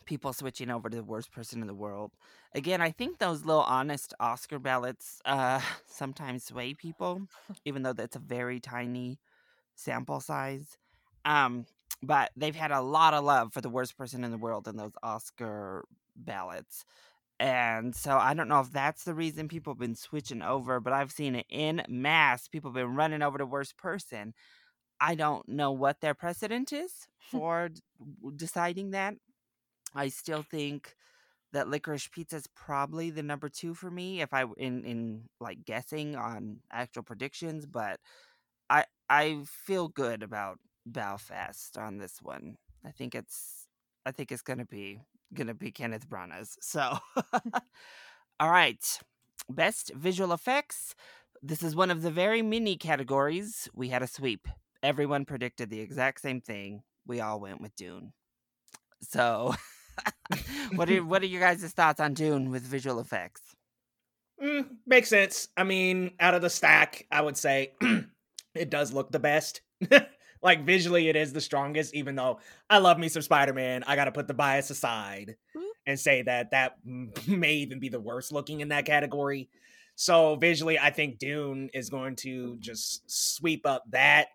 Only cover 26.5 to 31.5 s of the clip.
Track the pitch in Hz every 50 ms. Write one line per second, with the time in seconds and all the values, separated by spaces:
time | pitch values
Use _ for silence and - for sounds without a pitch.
26.5 | 220 240 262 - 294 285 339 370 - - - - _ _ _ - - 254 - 165
27.5 | 170 170 175 170 160 160 - _ _ _ 113 147 143 - - 135 147 143 165 165
28.5 | - 180 170 175 175 185 196 196 190 196 190 196 208 - _ _ _ _ _ _
29.5 | _ _ _ _ _ _ _ - - 139 139 139 135 - - - 160 151 147 -
30.5 | - 156 147 143 143 143 - - - _ _ _ _ _ _ _ _ _ _ _